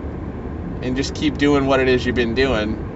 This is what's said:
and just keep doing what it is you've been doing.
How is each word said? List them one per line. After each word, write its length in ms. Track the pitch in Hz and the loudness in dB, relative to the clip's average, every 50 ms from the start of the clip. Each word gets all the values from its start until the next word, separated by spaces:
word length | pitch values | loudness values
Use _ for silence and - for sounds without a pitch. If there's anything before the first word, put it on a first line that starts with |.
| - - - - - - - - - - - - - - - - | -8 -8 -8 -8 -8 -10 -10 -10 -10 -8 -8 -8 -8 -8 -8 -6
and 140 | - 127 127 | -6 -4 -2
just 180 | 131 139 - - | -2 -2 -4 -4
keep 240 | - 156 147 131 | -2 -2 -2 0
doing 300 | - 143 143 147 139 135 | 2 4 4 4 4 4
what 120 | 135 139 131 | 4 4 4
it 80 | 131 | 4
is 160 | 131 127 123 120 | 4 4 4 2
you've 120 | 127 113 | 2 2
been 180 | 123 120 117 113 | 2 0 2 2
doing. 400 | 127 135 123 120 107 107 107 110 - - - - | 2 2 2 2 0 0 -2 -4 -4 -6 -8 -8